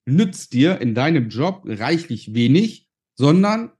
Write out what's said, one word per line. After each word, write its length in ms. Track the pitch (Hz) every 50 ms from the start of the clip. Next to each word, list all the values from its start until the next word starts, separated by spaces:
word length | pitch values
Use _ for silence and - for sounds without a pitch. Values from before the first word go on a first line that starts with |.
| _
nützt 480 | - 131 165 226 214 180 - - - -
dir 280 | 123 135 170 185 -
in 140 | 120 123 110
deinem 360 | 117 131 156 170 151 123 110
Job 320 | 107 113 143 180 190 - _
reichlich 720 | 113 110 101 113 131 170 165 165 - 123 110 - - 107
wenig, 560 | 117 120 120 135 175 220 220 - - _ _ _ _ _ _ _
sondern 580 | - 123 143 156 185 190 208 214 226 226 233 - _